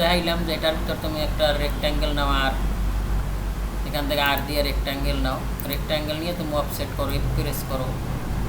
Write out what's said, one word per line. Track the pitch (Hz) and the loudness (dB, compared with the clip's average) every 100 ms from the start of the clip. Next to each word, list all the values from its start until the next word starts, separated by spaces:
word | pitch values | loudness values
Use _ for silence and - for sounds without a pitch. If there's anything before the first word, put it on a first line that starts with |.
দেখাইলাম | 170 175 170 170 165 | 4 4 2 0 0
যে | 156 | 0
এটার | 160 156 | 0 0
ভিতর | - 175 | -2 -2
তুমি | 165 151 151 | -2 -2 0
একটা | 143 151 143 | 2 2 2
রেক্ট্যাঙ্গেল | 147 - 151 147 151 147 | 0 0 0 2 2 2
নাও, | 143 139 | 2 2
আর | 135 123 - - - - - - - - - - - - - | 2 2 0 0 0 0 0 0 0 -2 -2 -2 -4 -4 -2
এখান | 151 143 | -2 0
থেকে | 147 143 | 2 4
আর | 139 131 | 2 0
দিয়ে | 147 143 | 0 0
রেক্ট্যাঙ্গেল | 135 127 139 143 139 131 | 0 0 0 0 0 0
নাও, | 131 - - - | -2 -4 -4 -4
রেক্ট্যাঙ্গেল | 139 - 156 151 156 | -4 -2 -2 -2 -2
নিয়ে | 170 175 | -2 -4
তুমি | 156 147 | -2 -2
অফসেট | 139 - 143 - | -2 -2 -4 -2
করো, | 139 143 131 - | 0 0 0 0
প্রেস | 143 139 - | 0 0 -2
করো। | 131 131 131 - - - - | -2 -2 -2 -2 -2 -2 -2